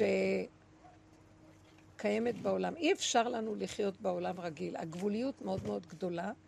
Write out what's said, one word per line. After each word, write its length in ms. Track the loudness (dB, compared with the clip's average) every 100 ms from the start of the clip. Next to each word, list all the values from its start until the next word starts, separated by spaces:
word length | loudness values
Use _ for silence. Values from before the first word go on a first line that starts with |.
| 2 4 2 0 -2 -10 -20 -20 -20 -20 -20 -20 -20 -20 -20 -20 -20 -20 -20 -4
שקיימת 460 | 0 2 2 0
בעולם. 340 | 0 2 0 2
אי 160 | 2
אפשר 360 | 4 4 4 4
לנו 260 | 0 -2
לחיות 460 | -4 -4 0 -2 0
בעולם 400 | -2 0 -2 -4
רגיל. 360 | -6 -4 -6 -4
הגבוליות 640 | -6 -2 0 0 -2 -4
מאוד 240 | -4 -2 -2
מאוד 200 | -4 -6
גדולה, 460 | -6 -4 -2 -4 -6